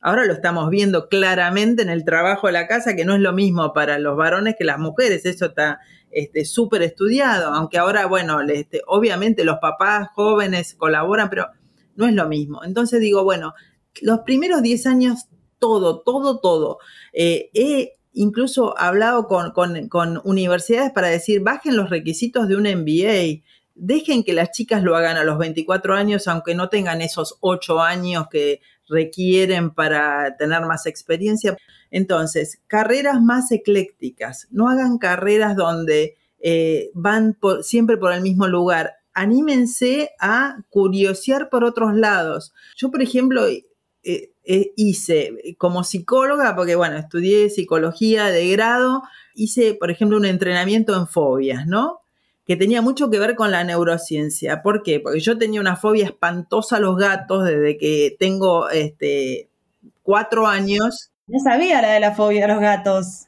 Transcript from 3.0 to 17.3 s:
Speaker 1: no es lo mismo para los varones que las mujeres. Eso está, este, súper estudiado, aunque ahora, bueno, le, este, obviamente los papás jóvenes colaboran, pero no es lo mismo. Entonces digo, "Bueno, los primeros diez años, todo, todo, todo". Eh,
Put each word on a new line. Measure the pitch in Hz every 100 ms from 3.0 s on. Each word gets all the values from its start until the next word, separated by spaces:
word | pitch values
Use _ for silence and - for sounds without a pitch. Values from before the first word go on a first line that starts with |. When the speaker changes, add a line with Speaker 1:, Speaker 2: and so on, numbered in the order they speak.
Speaker 1:
no | 170
es | 202
lo | 190
mismo | 185 202 175 156
para | 151 147 147
los | 147 143
varones | 160 180 214 220
que |
las | 165 143
mujeres. | 160 156 247 180 180
Eso | 180 175
está, | - 151 143 _ - _
este, | - 147 156 151
súper | - 226 220
estudiado, | 170 165 214 247 277 208 160
aunque | 147 160 175
ahora, | 175 208 190
bueno, | 185 170 151
le, | 143 147
este, | 147 160 -
obviamente | 196 226 180 208 208
los | 165 156
papás | 160 151 190 208 196
jóvenes | - 208 214 202 180 170
colaboran, | - 160 156 165 214 202
pero | 185 180 _ _ _ _
no | - 233
es |
lo | 208 160
mismo. | 151 147 147
Entonces | - 190 233 240
digo, | 214 202
"Bueno, | 190 180 156 - - _ _ -
los | 208 226
primeros | - 262 349 349
diez | 233 240 262
años, | 254 254 240 - _ _ _
todo, | 226 220 180 160
todo, | - 254 277 247
todo". | 185 165 151 - - - -
Eh, | - 170